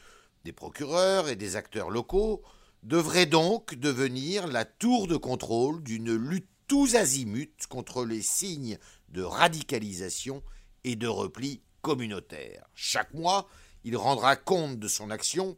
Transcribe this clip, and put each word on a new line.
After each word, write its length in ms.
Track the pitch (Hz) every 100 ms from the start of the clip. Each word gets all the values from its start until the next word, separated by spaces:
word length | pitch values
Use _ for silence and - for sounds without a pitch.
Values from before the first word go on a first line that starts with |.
| - - _ _
des 100 | 82
procureurs 760 | - - - 143 170 185 190 156
et 80 | 107
des 200 | 101 98
acteurs 340 | - 110 87
locaux, 540 | 113 - 185 220 196 - - _ _
devrait 420 | 110 165 160 170 170
donc 480 | 160 170 220 -
devenir 720 | 123 147 123 135 127 143 202 175
la 180 | 120
tour 440 | 113 - 233 247 190
de 100 | 156
contrôle 640 | 123 123 - 113 131 165
d'une 320 | 143 113 113
lutte 340 | 113 127 185 - _ -
tous 280 | 277 277 233
azimuts 680 | 160 135 113 110 156 - -
contre 380 | 127 - 127 120
les 160 | 113
signes 560 | 92 - 196 156 123 101 - - _
de 140 | 90
radicalisation 1200 | 90 104 170 160 - 123 107 90 92 - 127 135 - - - _
et 120 | 127 113
de 120 | 117
repli 540 | 101 98 113 139 131 _ _
communautaire. 840 | 151 135 113 98 - 76 60 50 - -
Chaque 380 | - - - 151
mois, 320 | 170 196 190 - - -
il 140 | 117 113
rendra 380 | 113 131 123 135
compte 420 | - 185 151 120
de 100 | 104
son 220 | - 104
action 480 | 107 - 156 190